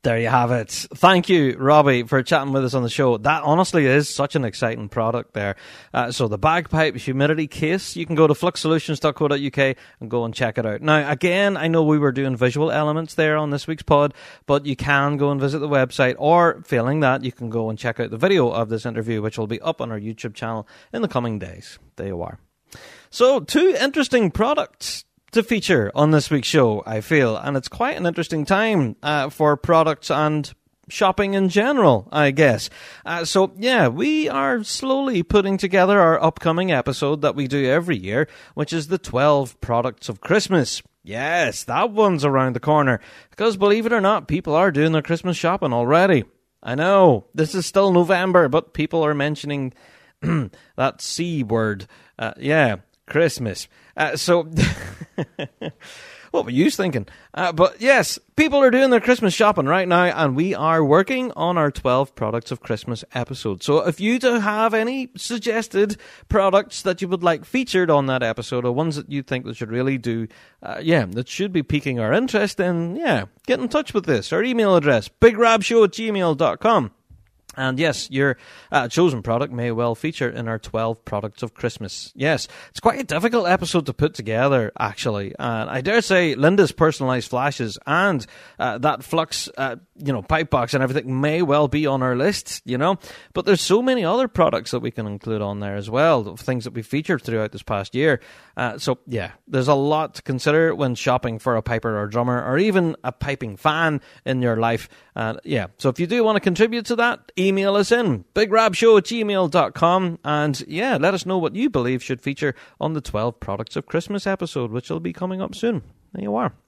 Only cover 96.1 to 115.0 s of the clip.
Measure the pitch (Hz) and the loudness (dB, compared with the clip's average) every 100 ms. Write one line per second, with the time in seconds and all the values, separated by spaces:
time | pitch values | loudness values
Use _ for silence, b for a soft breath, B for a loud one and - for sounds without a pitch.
96.1 | 143 104 82 - 127 113 120 110 139 160 | 2 -2 -10 -6 -6 -6 -12 -6 -6 -2
97.1 | 165 - 113 110 - - 104 98 123 156 | -4 -2 -4 -4 -8 -6 -6 -4 -2 0
98.1 | 131 B B B - 123 110 - 127 - | 0 B B B -6 -6 -4 -6 -6 -6
99.1 | 117 90 - _ 135 127 139 143 151 156 | -8 -8 -14 _ -2 2 2 2 -2 -4
100.1 | - - 131 - 151 165 87 139 120 - | -10 -8 -4 0 2 2 0 -4 -2 -2
101.1 | 127 123 110 - 117 - 117 117 107 104 | -2 -2 -6 -2 -2 -2 -4 -2 -4 -4
102.1 | 113 123 123 117 135 214 190 170 151 127 | -2 -2 -2 -2 0 2 2 0 -2 -8
103.1 | - 143 139 117 98 156 156 165 147 b | -8 -8 -6 -8 -4 -2 0 0 -2 b
104.1 | b - 131 123 110 117 117 - b b | b -6 -2 0 0 0 -2 -6 b b
105.1 | - 110 110 - 135 92 _ 135 127 170 | -6 -6 -6 -4 -4 -4 _ -4 -2 -2
106.1 | 240 220 208 190 170 226 233 214 233 240 | 2 2 2 0 2 0 0 -4 0 0
107.1 | - - - 190 190 196 202 196 233 220 | -2 -10 -2 0 2 2 2 2 2 2
108.1 | 117 - - 214 220 226 175 226 214 - | -2 -4 -2 2 4 2 4 6 6 6
109.1 | 233 208 196 175 170 131 - 165 185 185 | -4 -2 0 2 2 0 2 2 2 0
110.1 | 165 143 147 151 131 - 160 247 208 160 | -4 -4 0 0 -2 -6 -4 -2 2 2
111.1 | 190 175 185 160 156 269 170 123 127 - | 0 -2 -2 -2 -2 -2 0 -2 -4 -4
112.1 | 127 - 139 147 127 B B 147 156 - | -6 -6 -4 -4 -4 B B -6 -6 -6
113.1 | 104 117 113 - 98 113 - - - - | -4 -4 -6 -8 -8 -6 -10 -6 -6 -4
114.1 | 202 196 196 170 143 120 113 - 160 | -6 -4 -6 -6 -6 -6 -8 -8 -8